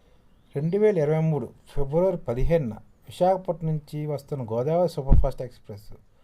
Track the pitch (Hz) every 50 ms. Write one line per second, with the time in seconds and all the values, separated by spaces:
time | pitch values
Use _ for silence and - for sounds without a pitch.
0 | _ _ _ - _ _ _ _ _ _ - 143 143 165 180 202 214 214 208 165
1 | 147 147 156 160 160 165 156 139 113 107 - - _ - - 139 139 135 143 165
2 | 180 190 180 170 - - 120 123 131 135 165 165 147 113 101 - - - _ _
3 | _ - - - 175 180 190 185 185 - 170 160 170 160 156 151 147 - - 151
4 | 151 151 147 139 143 - 151 135 127 107 113 117 123 151 160 175 180 165 - 160
5 | 135 - - - - 135 - - 135 123 - - - - 107 101 - - - -
6 | _ _ _ _